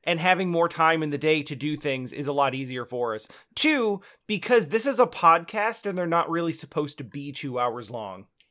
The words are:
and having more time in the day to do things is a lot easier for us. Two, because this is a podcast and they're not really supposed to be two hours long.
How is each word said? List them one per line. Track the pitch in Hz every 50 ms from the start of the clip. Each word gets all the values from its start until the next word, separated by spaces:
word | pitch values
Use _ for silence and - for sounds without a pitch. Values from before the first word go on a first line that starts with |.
| _
and | - 175 165
having | 160 185 185 175 190 180
more | 175 165 170 165
time | - 165 165 160 165 160 156
in | 151
the | 143 139
day | 147 156 156 156 143
to | - 147 123
do | 131 151 151
things | 147 - 147 135 131 127 120 -
is | - 147 135
a | 143
lot | 143 139 135 127
easier | 135 135 127 127 127 120
for | - - 123 120 117 110
us. | 107 - - - - - _ _
Two, | - - 311 311 277 233 214 202 190 - - - _ _ -
because | 214 190 - - 247 233 190 143
this | 170 226 220
is | 277 262 214
a | 240
podcast | 240 - - - 165 165 175 170 - - 214 208 226 220 - -
and | 202 190 185
they're | 180 170
not | 165 170 - -
really | 165 170 170 165 139
supposed | - - 135 - 160 151 139 - -
to | 135
be | 110 - 143 143 143 139
two | - - 139 123 123
hours | 123 123 113 123 117 104
long. | 117 117 107 95 92 92 98 _ _ _ _ _